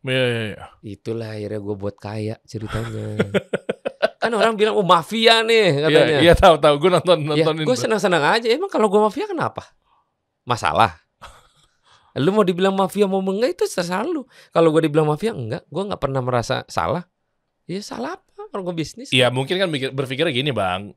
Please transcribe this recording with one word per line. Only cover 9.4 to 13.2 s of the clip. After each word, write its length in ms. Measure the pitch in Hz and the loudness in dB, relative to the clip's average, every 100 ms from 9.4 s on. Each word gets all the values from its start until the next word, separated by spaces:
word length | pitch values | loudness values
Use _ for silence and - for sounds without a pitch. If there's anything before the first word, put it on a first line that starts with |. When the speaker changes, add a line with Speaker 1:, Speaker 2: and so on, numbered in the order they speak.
| 127 - - _ _ _ _ _ _ _ | -4 -6 -18 _ _ _ _ _ _ _
Speaker 2:
Masalah? 560 | - 120 82 80 110 - _ _ | -6 -2 0 2 2 0 _ _
Speaker 1:
<laughs> 960 | - - _ _ _ _ _ _ _ - | -20 -20 _ _ _ _ _ _ _ -2
Speaker 2:
Lu 140 | 147 | 0
mau 100 | 214 | 2
dibilang 320 | 185 180 190 | 2 2 0
mafia 320 | 190 190 196 202 | 0 -2 0 0
mau 140 | |
enggak 340 | 190 | 0